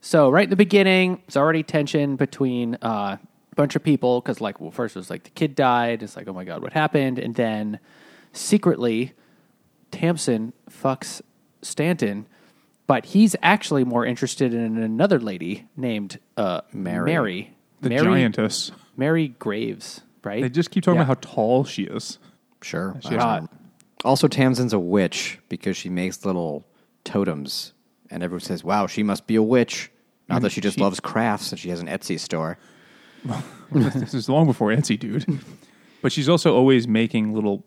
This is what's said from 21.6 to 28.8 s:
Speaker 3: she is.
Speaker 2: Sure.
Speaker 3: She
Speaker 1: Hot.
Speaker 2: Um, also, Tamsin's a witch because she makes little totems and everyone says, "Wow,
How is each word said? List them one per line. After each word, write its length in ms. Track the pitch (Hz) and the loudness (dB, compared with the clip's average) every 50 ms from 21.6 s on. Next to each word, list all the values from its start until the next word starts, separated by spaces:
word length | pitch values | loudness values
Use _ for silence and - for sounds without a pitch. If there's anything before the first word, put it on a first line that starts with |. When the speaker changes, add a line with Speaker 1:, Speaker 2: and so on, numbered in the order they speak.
| 139 | 2
Speaker 3:
she 200 | 135 - - 95 | 0 -4 -8 -6
is. 340 | - - - - - - _ _ - _ _ _ _ _ _ | -6 -6 -10 -10 -10 -14 _ _ -20 _ _ _ _ _ _
Speaker 2:
Sure. 340 | - - - - 90 95 92 139 | -14 -10 -8 -6 -6 -6 -8 -10
Speaker 3:
She 140 | - - - | -8 -6 -2
Speaker 1:
Hot. 260 | 113 120 117 110 87 | 0 0 0 0 -2
Speaker 2:
Um, 80 | 82 82 _ - _ - _ _ _ _ _ _ - | -4 -10 _ -20 _ -20 _ _ _ _ _ _ 2
also, 220 | 123 135 135 - 147 | 2 2 4 4 2
Tamsin's 460 | - - 135 131 127 123 127 120 110 | 4 4 2 4 4 2 0 0 0
a 60 | 101 | 0
witch 600 | 87 85 92 104 95 85 - - - - - - _ _ | 0 2 2 2 2 2 -2 -4 -8 -8 -10 -12 _ _
because 260 | 90 90 - - 92 - | -12 -8 -6 -6 -6 -6
she 120 | - 92 | -6 -6
makes 360 | 90 90 90 92 90 - - | -4 -4 -4 -4 -6 -6 -6
little 400 | 104 92 87 85 80 73 73 - _ _ _ _ _ _ _ _ | -4 -2 -2 -2 -4 -6 -8 -10 _ _ _ _ _ _ _ _
totems 680 | - - 104 98 90 80 73 69 67 - - - - _ _ _ _ _ _ _ _ | -4 -2 -2 0 0 -2 -6 -8 -8 -10 -10 -10 -12 _ _ _ _ _ _ _ _
and 140 | - 87 90 | -10 -8 -8
everyone 180 | 87 90 87 | -6 -8 -8
says, 220 | - - 92 85 80 | -8 -8 -8 -8 -4
"Wow, 240 | 82 98 104 | -2 -2 0